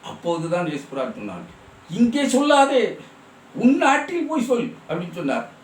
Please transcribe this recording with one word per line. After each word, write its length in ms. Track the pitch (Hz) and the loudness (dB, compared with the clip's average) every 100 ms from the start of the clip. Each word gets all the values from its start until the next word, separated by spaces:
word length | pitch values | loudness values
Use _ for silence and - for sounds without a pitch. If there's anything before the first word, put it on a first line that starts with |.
அப்போதுதான் 640 | - - 170 170 160 175 165 | -16 -10 -4 -4 -2 -2 -2
இயேசு 180 | 143 - | -6 -8
பிரான் 260 | 135 123 110 | -8 -8 -8
சொன்னார், 320 | 104 90 85 - - - - | -12 -12 -14 -20 -20 -20 -12
"இங்கே 340 | 180 240 277 | 2 2 2
சொல்லாதே, 600 | 269 247 294 285 277 277 214 - - - - - - - | 2 2 4 6 6 4 0 -4 -16 -20 -20 -20 -18 2
உன் 200 | 240 311 | 2 4
நாட்டில் 520 | 302 285 - 349 285 | 4 2 0 -6 -4
போய் 140 | 311 | -2
சொல்" 260 | 240 240 202 - - | 0 0 -2 -8 -8
அப்படின்னு 240 | 165 175 | -8 -6
சொன்னார். 340 | 175 147 120 113 - | -6 -4 -4 -6 -14